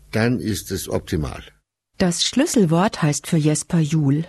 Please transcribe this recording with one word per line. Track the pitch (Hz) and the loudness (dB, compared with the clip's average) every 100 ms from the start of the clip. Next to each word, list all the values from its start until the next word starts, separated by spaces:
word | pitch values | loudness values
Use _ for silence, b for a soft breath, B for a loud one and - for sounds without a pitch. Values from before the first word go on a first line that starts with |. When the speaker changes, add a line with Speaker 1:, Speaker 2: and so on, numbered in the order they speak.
| - | -6
Speaker 1:
Dann | 110 117 123 | -2 0 0
ist | 95 98 - | -4 -6 -6
es | 92 - | -8 -4
optimal. | - - 87 69 - - - _ _ _ - | -6 -4 -4 -4 -8 -16 -20 _ _ _ -2
Speaker 2:
Das | 185 170 | 0 0
Schlüsselwort | - 247 320 254 175 165 180 - | -2 0 2 4 4 4 2 0
heißt | 151 143 - | -2 -2 0
für | 165 | 0
Jesper | 151 151 - 170 | 2 0 0 0
Juhl | 151 160 143 147 | 2 2 2 2